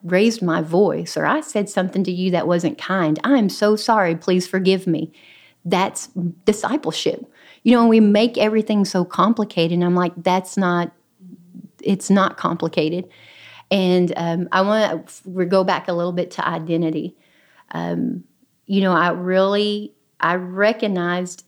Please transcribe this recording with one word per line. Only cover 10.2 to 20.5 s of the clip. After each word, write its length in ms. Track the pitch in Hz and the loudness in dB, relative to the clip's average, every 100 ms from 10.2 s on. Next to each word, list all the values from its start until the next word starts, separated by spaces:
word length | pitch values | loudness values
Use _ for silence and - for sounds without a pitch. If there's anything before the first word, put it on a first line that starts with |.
| 185 185 185 - | 0 0 -2 -2
not, 360 | 180 175 165 _ _ _ - - - - - _ | 0 0 -4 _ _ _ -20 -20 -20 -20 -20 _
it's 280 | - 190 - | -2 -2 2
not 280 | 196 190 - | 2 2 -2
complicated." 720 | 175 170 165 175 156 175 180 - - - - - - | -6 -4 -4 -2 -2 -2 -8 -16 -20 -20 -20 -14 -2
And, 420 | 196 185 180 175 170 | 0 2 2 2 -2
um, 320 | 170 170 175 | -4 -4 -2
I 100 | 185 | 0
wanna 420 | 202 214 214 165 - | 2 2 0 -4 -10
f-, 160 | - 190 | -20 -10
we 200 | 185 180 | -4 0
go 180 | 190 | 2
back 240 | 185 160 - | 2 -2 -2
a 60 | |
little 200 | 170 175 | -4 -4
bit 180 | 175 175 | -4 -6
to 160 | - - | -6 -6
identity. 680 | 165 160 165 160 160 180 - _ _ _ _ - | -4 -4 -2 -2 -4 -8 -12 _ _ _ _ -14
Um, 520 | - 85 87 - 180 - _ _ _ - | -8 -6 -4 -4 -6 -12 _ _ _ -4
you 140 | 196 | 0
know, 140 | 190 | 2
I 160 | 170 175 | 2 2
really, 840 | 175 180 185 190 202 208 208 208 _ _ - | 0 0 2 2 2 0 -4 -8 _ _ -4
I 160 | 165 180 | -2 -2
recognized 1080 | 180 | -4